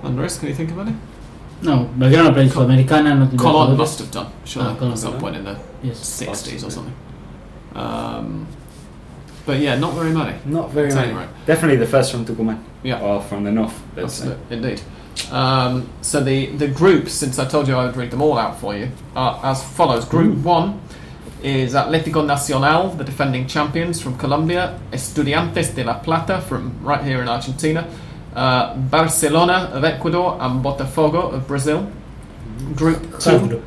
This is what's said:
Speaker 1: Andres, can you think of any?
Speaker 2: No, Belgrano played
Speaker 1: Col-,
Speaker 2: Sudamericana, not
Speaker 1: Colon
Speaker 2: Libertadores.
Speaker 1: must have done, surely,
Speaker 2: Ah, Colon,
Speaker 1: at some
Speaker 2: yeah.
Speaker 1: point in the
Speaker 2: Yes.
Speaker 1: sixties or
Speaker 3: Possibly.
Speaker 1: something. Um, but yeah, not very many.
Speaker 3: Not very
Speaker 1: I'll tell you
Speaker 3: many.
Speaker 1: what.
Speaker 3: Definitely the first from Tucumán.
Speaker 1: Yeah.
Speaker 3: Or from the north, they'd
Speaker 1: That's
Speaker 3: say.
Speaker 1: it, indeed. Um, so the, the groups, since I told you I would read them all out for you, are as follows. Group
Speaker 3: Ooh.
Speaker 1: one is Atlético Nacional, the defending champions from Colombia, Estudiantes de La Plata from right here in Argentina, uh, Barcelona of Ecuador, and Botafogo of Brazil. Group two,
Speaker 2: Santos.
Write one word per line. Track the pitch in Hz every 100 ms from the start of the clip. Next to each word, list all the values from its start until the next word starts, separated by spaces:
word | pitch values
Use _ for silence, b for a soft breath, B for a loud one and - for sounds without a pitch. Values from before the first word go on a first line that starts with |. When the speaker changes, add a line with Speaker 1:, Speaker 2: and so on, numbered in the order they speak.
| 147
Speaker 1:
Andres, | 127 170 -
can | 147
you | 139
think | 160
of | 170
any? | 208 220 - - - - - -
Speaker 2:
No, | 349 131 120 123
Belgrano | 127 156 160
played | 135 131
Speaker 1:
Col-, | 156 123
Speaker 2:
Sudamericana, | 131 131 151 151 139
not | 131 127
Speaker 1:
Colon | 151 151 156
Speaker 2:
Libertadores. | 135
Speaker 1:
must | - -
have | -
done, | - 87 - -
surely, | 131 117
Speaker 2:
Ah, | 113
Colon, | 127
Speaker 1:
at | 110
some | 113
Speaker 2:
yeah. | 113
Speaker 1:
point | 104 78
in | 98
the | 101 - -
Speaker 2:
Yes. | 131 117 -
Speaker 1:
sixties | - - - - 107
or | 101
Speaker 3:
Possibly. |
Speaker 1:
something. | - - - - - - - - - - -
Um, | 58 57 57 55 57 53 53 - - - - - - - - - -
but | 135
yeah, | 143 123
not | 160
very | 143 165
many. | 160 127 82 135
Speaker 3:
Not | 160 160
very | 143 143
Speaker 1:
I'll | 135
tell | 117
you | -
Speaker 3:
many. | 87
Speaker 1:
what. | - -
Speaker 3:
Definitely | 160 165 135
the | 113
first | 139 123
from | 123 113
Tucumán. | 110 113 107 - -
Speaker 1:
Yeah. | 131 120
Speaker 3:
Or | 101 101
from | - 104
the | 101
north, | 110 107 - - -
they'd |
Speaker 1:
That's | - -
Speaker 3:
say. | 131
Speaker 1:
it, | 127 -
indeed. | 117 120 101 - B B B -
Um, | 131 131 131 123 127 123 -
so | - 147
the, | 135 135 135 143
the | 143
groups, | 131 175 170 -
since | - 135 127
I | 135
told | 151 135
you | 127
I | 127
would | 127
read | 120
them | -
all | 151 127
out | 107 -
for | 101 104
you, | 123 - - -
are | 127 120
as | 135 131
follows. | - - 165 120 117
Group | 165 170 139
Speaker 3:
Ooh. |
Speaker 1:
one | 151 170 185 202 - B B B B -
is | 131 135 127
Atlético | 135 131 160 160 160 151
Nacional, | 139 - 135 139 160 190
the | 170
defending | 143 131 139 127 131
champions | 156 147 143 170 160
from | 139 123
Colombia, | 139 143 160 175 180 - -
Estudiantes | 131 - - 143 151 170 180 160 -
de |
La | 123 -
Plata | - 165 160 185
from | - 135 127 120
right | - 143
here | 139 131
in | 123
Argentina, | 117 131 127 156 160 165 B B B B -
uh, | 131 127 - -
Barcelona | 131 151 160 156 151 156 175 180 160
of | 131
Ecuador, | 156 - 170 175 180 -
and | 127 127
Botafogo | 139 135 135 - 156 165 170
of | 135 127
Brazil. | 139 135 156 196 - - - - - - - - 151
Group | 160 160 -
two, | -
Speaker 2:
Santos. | - - - 113